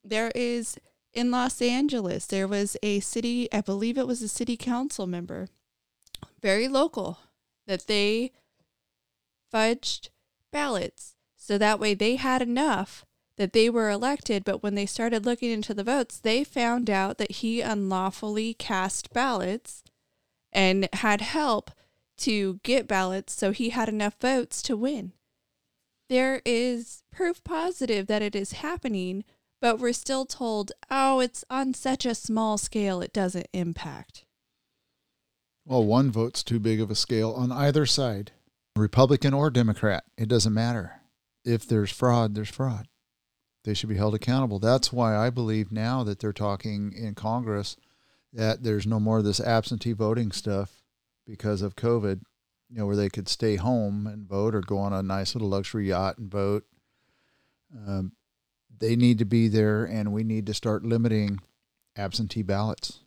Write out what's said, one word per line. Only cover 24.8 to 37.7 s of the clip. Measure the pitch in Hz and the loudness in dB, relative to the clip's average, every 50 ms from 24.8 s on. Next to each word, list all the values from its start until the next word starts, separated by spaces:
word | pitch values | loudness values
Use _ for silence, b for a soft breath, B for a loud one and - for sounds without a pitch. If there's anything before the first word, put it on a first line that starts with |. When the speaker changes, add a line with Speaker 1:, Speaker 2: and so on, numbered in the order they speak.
| 233 269 294 226 190 185 - _ _ _ _ _ _ _ _ _ _ _ _ _ _ _ _ _ _ _ | 0 -2 -2 -4 -8 -10 -14 _ _ _ _ _ _ _ _ _ _ _ _ _ _ _ _ _ _ _
Speaker 1:
There | 262 254 262 262 269 254 _ | 2 2 2 2 0 -2 _
is | 240 240 233 240 254 247 233 233 - - - _ _ | 0 0 2 2 0 -2 -4 -6 -12 -16 -20 _ _
proof | - - 381 339 349 - _ | -6 -4 -2 -2 -2 -4 _
positive | - 349 320 330 359 359 - 269 233 220 208 196 | -6 -4 -2 -2 -4 -4 -4 -2 -2 -2 -2 0
that | - 214 214 214 | 0 0 0 0
it | 208 202 | -2 -2
is | 202 196 - - | -4 -6 -6 -8
happening, | - - 302 349 349 - 262 214 190 180 180 185 196 214 _ _ _ _ _ _ _ | -8 -6 -6 -6 -6 -6 -4 -4 -4 -4 -4 -6 -8 -10 _ _ _ _ _ _ _
but | - 240 220 | 0 0 2
we're | 226 247 240 240 | 2 0 -2 -2
still | - - - 269 269 269 | -2 -4 -4 -2 -2 -2
told, | - - - 254 226 220 208 202 202 - _ - _ | -6 -6 -6 -4 -2 -2 -2 -4 -6 -10 _ -8 _
"Oh, | 262 269 269 269 269 254 | 0 2 4 4 4 2
it's | 254 240 _ - - | 2 0 _ -10 -12
on | _ 254 269 269 262 254 | _ -4 -2 -2 -2 -4
such | - - 262 262 269 - | -2 -2 -2 -2 0 0
a | 247 220 | -2 -4
small | - - - 220 220 220 220 214 | -4 -4 -2 0 0 2 0 0
scale, | 202 - - - 220 208 196 185 180 | -2 -4 -4 -2 -2 0 0 -2 -2
it | 180 - - | -4 -4 -2
doesn't | 214 190 180 185 175 - - - | -2 -2 0 -2 -4 -8 -6 -4
impact." | 185 175 170 170 - - 160 139 - - - _ - _ _ _ _ _ _ _ _ _ _ _ _ _ _ _ _ _ _ _ _ _ _ _ _ _ _ _ _ _ | -4 -4 -4 -4 -8 -10 -12 -12 -12 -16 -18 _ -20 _ _ _ _ _ _ _ _ _ _ _ _ _ _ _ _ _ _ _ _ _ _ _ _ _ _ _ _ _
Speaker 2:
Well, | 151 131 123 110 | 0 2 4 4
one | 104 113 127 139 135 | 6 6 6 4 4
vote's | 107 113 113 123 - - | 2 0 -2 -2 -2 -6
too | - - 117 117 | -4 -2 -2 0
big | 104 113 110 107 | 2 2 2 2
of | 110 101 | 0 -2
a | 107 | 0
scale | - - - 123 110 110 113 113 | -2 0 0 2 0 2 0 0
on | 127 127 123 | -2 -2 -2
either | 127 135 143 143 | 0 2 2 2